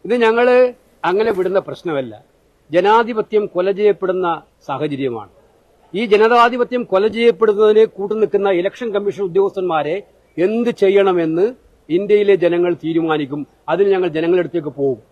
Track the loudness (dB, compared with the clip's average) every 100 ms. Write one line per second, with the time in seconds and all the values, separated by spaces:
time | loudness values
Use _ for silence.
0 | -4 0 2 2 4 4 2 -2 _ _
1 | -2 0 -2 -2 -2 -2 -4 -12 -6 -6
2 | -6 -14 _ _ _ _ _ 0 4 2
3 | 2 -4 -2 -2 -2 -2 -2 0 0 0
4 | -4 -2 -4 -6 _ _ -10 -6 -6 -4
5 | -6 -6 -12 _ _ _ _ _ _ -8
6 | 0 4 4 4 4 2 -4 -4 -2 0
7 | 0 2 0 2 0 4 4 4 2 0
8 | -6 -2 0 0 0 0 -2 -6 -6 -4
9 | -4 -6 -4 0 0 -2 -4 -2 -2 -6
10 | -10 _ _ -4 -2 0 -4 0 2 4
11 | 2 0 -2 0 -2 -4 _ _ -4 -4
12 | 2 2 4 2 2 0 -2 -2 -2 -2
13 | 0 -2 -4 -8 -10 _ -6 0 2 2
14 | 0 -2 0 0 -2 -6 -8 -4 -4 -4
15 | _